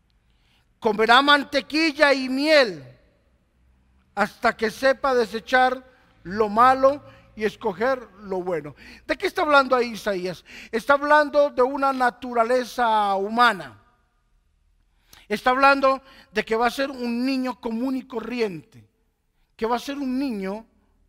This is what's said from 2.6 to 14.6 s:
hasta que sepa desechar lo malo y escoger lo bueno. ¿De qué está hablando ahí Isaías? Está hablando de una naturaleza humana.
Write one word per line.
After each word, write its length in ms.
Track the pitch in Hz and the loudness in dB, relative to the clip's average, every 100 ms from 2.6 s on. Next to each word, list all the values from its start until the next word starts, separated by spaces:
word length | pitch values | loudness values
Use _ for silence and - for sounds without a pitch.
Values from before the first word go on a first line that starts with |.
| 240 165 127 127 _ _ _ _ _ _ _ _ _ _ _ - | 2 -2 -16 -20 _ _ _ _ _ _ _ _ _ _ _ -4
hasta 400 | 208 - 233 - | -4 0 -2 -2
que 160 | 220 | -6
sepa 420 | - 262 262 277 | 0 0 0 0
desechar 680 | 247 226 220 - 262 254 254 - _ _ _ | 0 0 -4 -2 2 2 0 -12 _ _ _
lo 240 | 170 202 214 | -12 -2 -2
malo 560 | 208 247 269 269 285 - - _ - | 4 4 6 2 2 -8 -20 _ -6
y 80 | |
escoger 580 | 214 - 226 175 240 262 220 190 | -6 -4 -6 -2 -2 -2 -6 -20
lo 200 | 208 185 | -8 -6
bueno. 340 | 180 170 147 139 - - - | -4 -6 -8 -18 -20 -20 -8
¿De 120 | 302 | -6
qué 100 | 381 | -4
está 140 | - | -2
hablando 340 | 320 285 262 254 | 4 4 4 0
ahí 160 | 240 | 0
Isaías? 540 | 214 - 196 180 170 _ - - | -6 -6 -6 -6 -10 _ -20 -8
Está 220 | 226 - | -8 0
hablando 560 | 277 294 302 294 294 285 | 0 4 4 4 2 0
de 120 | 240 | 2
una 300 | 254 277 269 | 0 0 -2
naturaleza 1200 | 262 247 240 254 240 226 254 240 - 240 220 202 196 | 0 -2 -2 -6 -2 0 0 -2 -4 0 0 0 -2
humana. 640 | 196 226 240 202 139 107 _ _ _ _ _ _ _ _ | -2 2 2 2 -8 -20 _ _ _ _ _ _ _ _